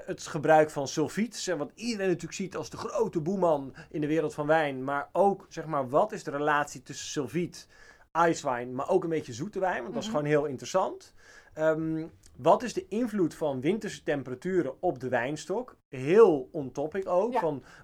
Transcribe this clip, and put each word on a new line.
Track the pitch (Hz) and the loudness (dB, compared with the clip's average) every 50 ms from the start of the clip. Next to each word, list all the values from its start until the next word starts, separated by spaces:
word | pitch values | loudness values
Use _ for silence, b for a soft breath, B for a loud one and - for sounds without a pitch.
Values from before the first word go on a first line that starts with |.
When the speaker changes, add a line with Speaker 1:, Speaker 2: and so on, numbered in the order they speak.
| - | -8
Speaker 1:
het | - 180 - - | -10 -10 -10 -8
gebruik | - - 165 139 156 156 156 156 151 | -8 -6 -2 4 6 6 6 6 4
van | - 147 139 - | 2 -4 -6 -4
sulfiet, | - 160 147 127 - 190 220 240 - - - 190 | -2 -2 -2 -2 0 -2 -4 -4 -4 -6 -4 -4
eh, | 170 | -4
wat | 147 143 - - | -4 -4 -8 -10
iedereen | - 214 240 233 196 196 190 | -10 -6 -6 -4 -2 0 0
natuurlijk | 170 - 165 156 - | 0 -2 -4 -8 -8
ziet | - 196 170 - | -8 -8 -6 -6
als | 170 147 - | -8 -10 -10
de | - | -10
grote | - - - - - 453 196 - 175 | -10 -8 -4 -2 -2 -2 0 0 -2
boeman | 147 165 202 190 180 170 156 143 139 131 - B 160 B | -2 0 0 2 4 4 4 2 0 -6 -14 B -16 B
in | - 165 | -6 -4
de | 151 | -2
wereld | 143 156 160 151 147 - | 0 0 0 0 -2 -2
van | - 147 | -2 0
wijn. | 147 156 160 156 143 135 127 131 | 2 4 4 2 0 -2 -4 -4
Maar | 139 139 143 - - - | -2 -2 -4 -4 -2 2
ook, | 180 196 202 196 190 - - | 4 4 4 4 0 -4 -14
zeg | - 165 151 | -12 -12 -8
maar, | 151 160 143 131 120 | -4 -2 -2 -2 2
wat | 127 160 208 208 220 | 2 2 2 2 0
is | 170 - | -8 -8
de | 156 | -6
relatie | 139 143 147 151 147 147 143 - - 135 - | -4 -2 0 2 2 2 2 -2 -6 -16 -14
tussen | - 139 - - - | -14 -14 -12 -12 -8
sulfiet, | - 151 135 113 120 170 175 - - - - _ b b b b b b b b - 160 170 170 | -6 -4 -4 -4 -2 -4 -4 -4 -6 -12 -20 _ b b b b b b b b 0 2 4 4
ice | 156 - - 143 | 2 2 0 -2
wine, | 127 120 123 127 127 | -2 -2 -4 -6 -6
maar | 127 139 - | -4 0 2
ook | 190 180 175 | 2 2 2
een | 165 | 2
beetje | 165 151 - - 117 | -2 -4 -4 -6 -8
zoete | 110 156 214 - 190 | -8 -8 -6 -4 -2
wijn, | 185 180 190 254 240 | -2 -2 -2 -2 -6
want | 220 - | -6 -6
dat | - - | -6 -6
is | - | -4
Speaker 2:
Mhm. | - 151 | -2 -2
Speaker 1:
gewoon | 147 147 151 | 0 2 2
heel | 147 147 | 2 2
interessant. | 147 131 113 123 - - 185 - 254 349 392 - - _ B B B B B B B B | 0 -4 -8 -6 -2 0 0 0 0 -4 -8 -16 -20 _ B B B B B B B B
Ehm, | 156 156 160 160 156 160 160 160 160 160 165 - - _ - - | 0 2 2 2 2 0 -2 -2 -4 -6 -8 -12 -20 _ -20 -10
wat | - 127 156 196 208 254 | 0 4 6 6 6 4
is | 220 - | -2 -6
de | 185 - - | -6 -6 -4
invloed | 190 220 254 220 202 208 175 147 - | -4 -2 -2 -2 0 0 0 0 0
van | - 165 147 139 127 | -2 -2 -2 -2 0
winterse | 123 156 208 220 208 190 147 - - | 0 0 0 0 -2 -8 -10 -8 -4
temperaturen | 170 147 139 123 131 127 - - 180 190 175 151 131 - - - | -4 -4 -2 -4 -6 -10 -8 -4 -2 0 0 0 0 -2 -4 -4
op | 180 147 127 | -4 -4 -2
de | 123 127 | -4 -2
wijnstok? | 127 120 117 135 151 151 - - 185 233 254 - - _ _ _ | 0 0 0 0 -4 -6 -6 -6 -6 -6 -6 -8 -12 _ _ _
Heel | - 127 131 143 180 220 233 190 160 135 127 - - | -10 -6 0 4 8 8 10 10 8 4 0 -4 -8
on | 165 135 127 - | -8 -8 -8 -6
topic | 143 143 156 - 196 190 - | -6 -6 -4 -4 -6 -4 -2
ook, | 180 180 202 240 254 | 0 0 0 0 0
Speaker 2:
Ja. | 233 | 0
Speaker 1:
van | 180 160 147 127 B B B B | 0 -2 -2 -4 B B B B